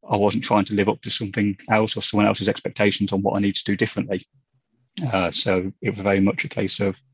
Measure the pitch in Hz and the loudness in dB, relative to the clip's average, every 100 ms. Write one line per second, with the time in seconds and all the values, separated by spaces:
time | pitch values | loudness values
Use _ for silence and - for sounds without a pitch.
0 | - 101 101 87 - 107 101 104 101 - | -2 2 2 2 2 2 2 0 0 0
1 | 104 - 107 104 104 98 - 110 107 - | -4 -6 -4 -2 -2 -2 0 2 2 -2
2 | - 104 104 104 101 98 - - 104 - | -2 2 2 2 0 -2 -6 0 0 2
3 | 101 98 98 101 101 95 - 101 110 - | 0 0 0 0 0 -2 -4 0 0 -2
4 | - 92 - _ _ _ _ _ _ - | -4 -6 -8 _ _ _ _ _ _ -8
5 | 147 95 87 - - 92 92 - 110 101 | -2 0 0 -2 0 0 -2 -4 -6 -2
6 | 98 98 98 95 - - 98 - 101 95 | 2 4 4 2 -6 -4 -4 -2 -2 -4
7 | _ | _